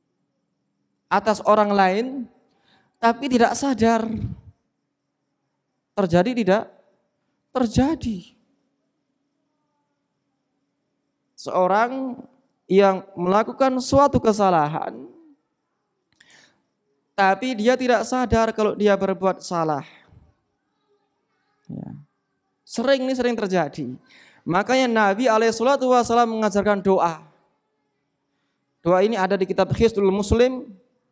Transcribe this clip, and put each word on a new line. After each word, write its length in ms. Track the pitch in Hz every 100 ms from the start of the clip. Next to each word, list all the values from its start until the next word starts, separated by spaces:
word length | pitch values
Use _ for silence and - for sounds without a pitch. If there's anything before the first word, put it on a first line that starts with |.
| _ _ _ _ _ _ _ _ _ _ _
atas 320 | 190 202 208 -
orang 240 | 214 208
lain, 360 | 202 190 196 254 269 233 _ _ _ _ _ _ _
tapi 320 | 233 240 277
tidak 240 | 247 233
sadar. 560 | 233 277 220 226 226 220 220 - - - - _ _ _ _ _ _ _ _ _ _ _ _ _
Terjadi 400 | - 190 175 196
tidak? 300 | 247 190 202 - - _ _ _ _ _ _ _
Terjadi. 800 | 254 233 240 269 320 247 190 - _ _ _ _ _ _ _ _ _ _ _ _ _ _ _ _ _ _ _ _ _ _ _ _ _ _ _ _ _ _ -
Seorang 880 | - 180 180 202 240 262 262 247 - _ _ _ -
yang 320 | 190 196 190 - 170
melakukan 640 | 180 202 220 - 262 254
suatu 400 | 247 269 285 -
kesalahan, 880 | 220 208 196 170 147 160 - 214 339 - 320 285 _ _ _ _ _ _ _ _ _ - _ _ _ _ _ _ _ -
tapi 400 | 190 190 254 226
dia 240 | 214 254
tidak 240 | 254 226
sadar 480 | 226 254 247 226 226
kalau 240 | 220 214 175
dia 160 | 208
berbuat 480 | 196 190 180 190 180
salah. 480 | - 175 156 143 - - _ - _ _ _ _ _ _ _ _ _ _ _ _ _ _ -
Ya. 240 | - - 147 - _ _ _ _ _ -
Sering, 400 | - 254 269 254
ini 80 | 254
sering 240 | 247 233
terjadi. 560 | 196 185 147 156 123 131 _ _ _ _
Makanya 480 | - 175 208 262 254
Nabi 400 | 220 208 196 254
alaihi 240 | 220 226 226
salatu 400 | 233 277 262 247
wasallam 400 | 233 233 233 220
mengajarkan 480 | 214 202 202 202
doa. 400 | 190 190 170 160 160 _ _ _ _ _ _ _ _ _ _ _ _ _ _ _
Doa 160 | 170 180
ini 160 | 208 226
ada 240 | 185 196
di 80 | 185
kitab 240 | 190 190
Hisnul 400 | - 226 220 196
Muslim 560 | 196 202 226 254 254 - - _ _ _